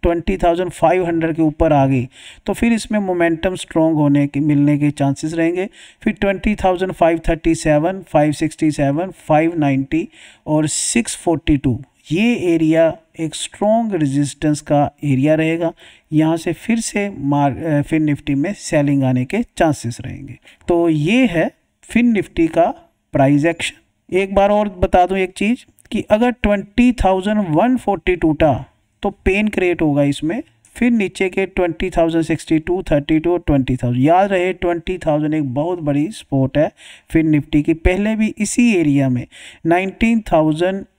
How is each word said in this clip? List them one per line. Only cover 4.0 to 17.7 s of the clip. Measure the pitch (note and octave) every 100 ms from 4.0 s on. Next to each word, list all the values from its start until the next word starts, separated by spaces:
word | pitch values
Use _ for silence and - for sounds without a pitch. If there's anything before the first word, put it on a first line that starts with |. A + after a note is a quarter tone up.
| D3 C#3+ C#3+
के, | C#3+
मिलने | D3+ C#3+ C#3+ D3
के | D3
चांसेस | C#3+ C#3 C#3 D#3
रहेंगे। | E3 E3 F3+ G3 - - _
फिर | -
ट्वेंटी | G#3 G3 F#3+ -
थाउजेंड | G#3 F#3+ F3+ F#3
फ़ाइव | E3+ E3+ E3 D#3+
थर्टी | D#3+ E3+
सेवन, | D#3+ D#3 D3 D#3+ F#3+
फ़ाइव | F3+ D#3 D3+
सिक्सटी | D3 D#3 - D#3
सेवन, | D3+ C#3 C#3+ F#3 F3
फ़ाइव | - D3+ E3 F3
नाइंटी | C#3+ C3+ C3+ D#3+ F3 - - - -
और | D3+ D#3
सिक्स | - - A#3 A#3 -
फ़ोर्टी | - D#3+ - D3
टू, | C3+ A2+ - _ -
ये | D#3 A3+ A#3
एरिया | F3+ E3 D#3+ D#3+ E3 D#3 _ -
एक | D#3+
स्ट्रॉन्ग | D3+ - - G#3 A3+ A#3
रेजिस्टेंस | F#3+ D3 C#3 C#3+ - D#3 D3+
का | - D3 C#3+ _
एरिया | D3 C3 C#3+
रहेगा। | D#3 D#3+ E3 E3 E3 - - _
यहाँ | D3+ D#3 E3
से | F3+
फिर | E3 - A3+
से | - G#3+ G3+
मार-, | G3 C#3 C#3+ C#3+ B2+
अ, | D#3+